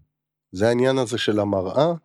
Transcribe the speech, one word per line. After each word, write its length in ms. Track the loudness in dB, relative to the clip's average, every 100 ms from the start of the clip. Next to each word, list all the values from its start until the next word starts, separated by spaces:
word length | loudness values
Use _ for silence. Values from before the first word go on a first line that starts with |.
| _ _ _ _ _
זה 160 | -2 0
העניין 300 | 2 2 0
הזה 200 | -2 -2
של 220 | -2 0
המראה, 540 | 0 -2 -2 0 0 -2